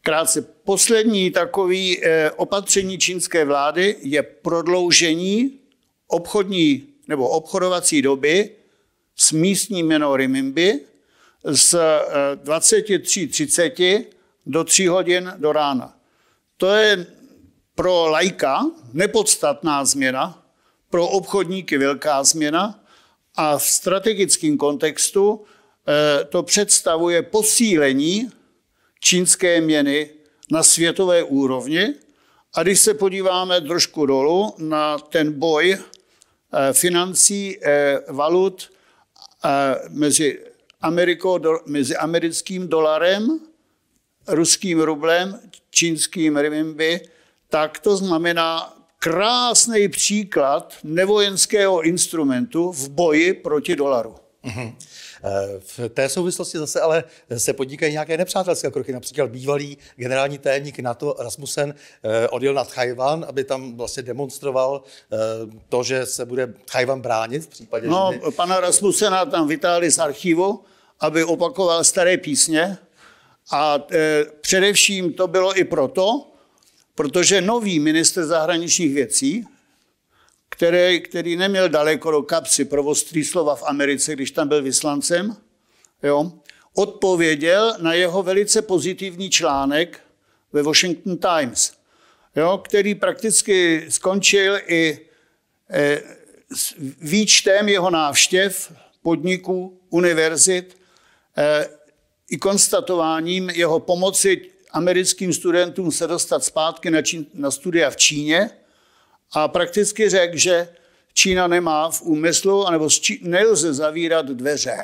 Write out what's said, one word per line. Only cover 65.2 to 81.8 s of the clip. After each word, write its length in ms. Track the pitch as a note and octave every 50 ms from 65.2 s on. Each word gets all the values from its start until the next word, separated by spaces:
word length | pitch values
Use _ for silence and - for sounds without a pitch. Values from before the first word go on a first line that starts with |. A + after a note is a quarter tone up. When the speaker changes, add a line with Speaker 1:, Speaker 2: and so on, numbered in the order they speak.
| A2 A2 A2 A2+ A2+ A2 A2 G#2+ - _
Speaker 2:
to, 140 | - B2
že 240 | B2 B2+ C3 C3 B2+
se 180 | B2+ - - B2
bude 300 | A#2+ B2 B2+ B2+ A#2+ G#2+ - _
Tchajwan 360 | - - C3 B2+ B2 C3+ C3
bránit 440 | A2+ A#2+ A#2 A2 A2+ A2 B2 D#3 D#3+
v 20 | -
případě, 400 | - - A#2 _ - A2+ - -
Speaker 1:
No, 220 | E3+ F#3 F#3+ F#3+
Speaker 2:
že 60 | C3 B2
by 120 | - D#3
Speaker 1:
pana 300 | - - F3 F3+ F#3+ F#3
Rasmussena 640 | F3+ F3+ F3 - G3 G3 - - G#3+ G#3 F#3+ F#3 F3+
tam 240 | D3 F#3+ F3 D#3+ C#3+
vytáhli 420 | D#3+ D3 - F3 F3 F3 F3 D#3+
z 80 | C#3 E3+
archivu, 680 | E3 D3 C3+ - - F3+ D#3+ E3 F#3 G3 A3 G#3 _ _ _ _ _ _ _ _
aby 240 | - D3+ D3+ E3 D#3+
opakoval 600 | E3 E3 E3 F3 E3+ - F#3 G3 F3 E3 E3+ D#3+
staré 320 | - - F#3+ F3 F3 F#3
písně. 640 | - - D#3 C#3+ A#2+ - - D#3+ D#3 E3+ F#3+ F#3+ - - _ _ _ - - - _ _ _ _ _ _ -
A, 280 | - C#3+ D3+ D3+ D3 C#3+ D3 -
eh, 320 | F3 E3 D#3 D#3 D#3 D3+ D3 D3 - -
především 720 | - - F#3+ F#3+ F#3+ G3+ G3+ - - - G3+ F#3 F#3 E3+
to 160 | C3 - F#3 F3+
bylo 300 | E3 F#3 F#3 F#3+ F#3+ F#3+
i 60 | E3+
proto, 600 | F3 F3 D#3 C3+ B2+ - F#3 F#3 G#3 A#3+ C#4 - - _ _ _ _ _ _ _ _ _ _ _ _ _
protože 460 | - D3+ C#3 - F3+ F3 - G3 F#3+
nový 400 | F3 G3+ A#3 A#3+ A3 G3+ F3+ D#3
ministr 460 | D3 D#3 D#3 E3 D#3+ - - F#3 E3
zahraničních 680 | D3 E3+ D#3+ D#3 D#3+ F3 E3 E3+ E3 - - F3 C#3+ C#3
věcí, 520 | C#3+ B2+ A2 - - C3+ C3+ F3 A#3+ A3 - _ _ _ _ _ _ _ _ _ _ _ _ _ _ _ _ _ _ _ _
který, 520 | - - E3+ E3+ F3 F3+ F3 F3+ F3+ D#3+
který 360 | - - - E3+ D#3+ F3 E3+
neměl 320 | F3 F#3+ G3 G3 F#3+ F#3 F3
daleko 420 | D3+ D3+